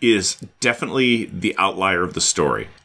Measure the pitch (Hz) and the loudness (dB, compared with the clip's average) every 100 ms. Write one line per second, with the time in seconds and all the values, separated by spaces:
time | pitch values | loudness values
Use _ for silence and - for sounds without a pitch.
0 | 120 107 90 - 101 - 123 117 139 127 | 4 4 2 -6 -12 -4 -2 -2 -2 0
1 | 127 117 - 90 98 - 95 90 95 90 | 2 2 -2 -4 -4 0 0 0 0 0
2 | 87 - - - 73 53 53 - | -2 -2 -2 0 0 0 -6 -16